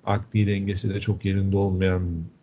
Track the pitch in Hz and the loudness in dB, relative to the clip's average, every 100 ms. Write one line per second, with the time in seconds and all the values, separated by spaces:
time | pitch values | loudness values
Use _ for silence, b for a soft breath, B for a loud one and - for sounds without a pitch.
0 | - 104 - 110 101 101 98 98 110 98 | -2 -2 0 2 2 2 -2 -2 -2 -4
1 | 98 95 98 98 98 98 98 92 92 92 | -2 -2 0 0 2 2 2 2 2 2
2 | 90 85 82 - | -2 -4 -8 -14